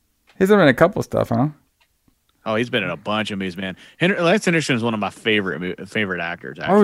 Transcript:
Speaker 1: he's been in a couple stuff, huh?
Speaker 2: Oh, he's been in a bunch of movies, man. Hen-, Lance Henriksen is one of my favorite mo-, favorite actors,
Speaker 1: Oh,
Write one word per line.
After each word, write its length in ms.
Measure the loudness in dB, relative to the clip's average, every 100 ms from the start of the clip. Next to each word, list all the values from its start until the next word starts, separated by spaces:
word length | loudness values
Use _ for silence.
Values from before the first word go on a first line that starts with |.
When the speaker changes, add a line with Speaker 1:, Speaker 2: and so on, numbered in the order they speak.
| _ _ _ _
Speaker 1:
he's 100 | 4
been 100 | 6
in 80 | 6
a 60 |
couple 280 | 6 2 2
stuff, 280 | -4 -2 0
huh? 180 | 0 -2 -4 _ _ _ _ _ _ _ _
Speaker 2:
Oh, 100 | -4
he's 160 | -2 -2
been 140 | -2
in 60 | -4
a 60 | -6
bunch 360 | -4 -4 -4
of 80 | -6
movies, 160 | -6 -6
man. 200 | -10 -12 -18 _
Hen-, 160 | -2 2
Lance 220 | 2 2
Henriksen 320 | 2 -2 0 -2
is 80 |
one 100 | -2
of 60 | -2
my 100 | -4
favorite 500 | -4 0 0 0 -4
mo-, 240 | -6 -8 -8
favorite 340 | -6 -4 -4
actors, 380 | -6 -10 -12 -8
Speaker 1:
Oh, 20 | 0 4